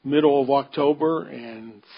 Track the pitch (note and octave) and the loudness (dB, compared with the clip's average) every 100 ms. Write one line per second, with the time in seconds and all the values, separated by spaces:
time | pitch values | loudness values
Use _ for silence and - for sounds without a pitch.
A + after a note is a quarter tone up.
0 | C3 D3 D3+ C#3+ C3 C#3 C3+ - C#3+ D3 | -2 2 4 4 2 0 0 0 0 2
1 | D#3 E3 - A#2+ A#2 A2 A2+ G#2 _ | 0 -2 -6 -14 -14 -16 -18 -20 _